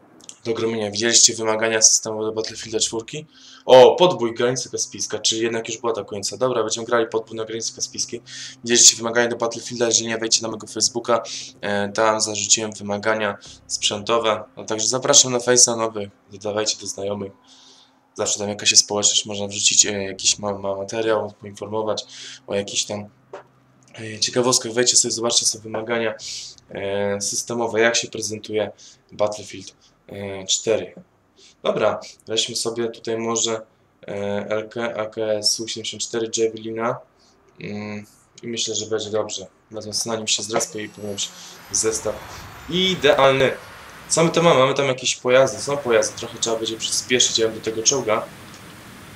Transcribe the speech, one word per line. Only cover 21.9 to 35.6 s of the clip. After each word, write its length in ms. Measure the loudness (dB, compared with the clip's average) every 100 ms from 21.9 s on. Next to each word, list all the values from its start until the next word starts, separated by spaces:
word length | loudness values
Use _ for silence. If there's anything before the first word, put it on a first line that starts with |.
| -4 -6 -14 -18 -16 -6
o 80 |
jakichś 300 | -4 -4 -4
tam, 240 | -4 -6 -8 _ _ -20 -20 _ _ _ _ -14 -12
e, 40 | -4
ciekawostkach. 540 | -2 0 2 2 0
Wejdźcie 240 | 0 2 4
sobie, 160 | 2
zobaczcie 340 | 0 0 2 0
sobie 160 | -2
wymagania, 520 | -6 -6 -4 -2 -2 -4 -10 -12 -12 -18 -14
e, 500 | -8 -4 -2 0 -2
systemowe, 600 | -4 -4 -4 -2 0 2
jak 160 | 2 2
się 120 | -4
prezentuje 640 | -6 -6 -8 -4 -2 -2 -6 -20 -20 _
Battlefield, 640 | -2 -2 -2 -12 -14 -16 -20 _ _ -16
e, 380 | -12 -10 -8 -2
cztery. 480 | -2 2 0 0 -12 -20 _ _ _ -20 _
Dobra, 380 | -4 0 0 0 -8 -16 -6
weźmy 300 | -4 -2 -4
sobie 320 | -4 -2 -4
tutaj 300 | -6 -6 -4
może, 420 | -2 0 0 -2 -8 _ _ _ -12
e, 380 | -6 -4 -4 -2
L 200 | -4 -4
K, 260 | -6 -6 -4
A 100 | -6
K 160 | -4
S 380 | -2 0 0 -2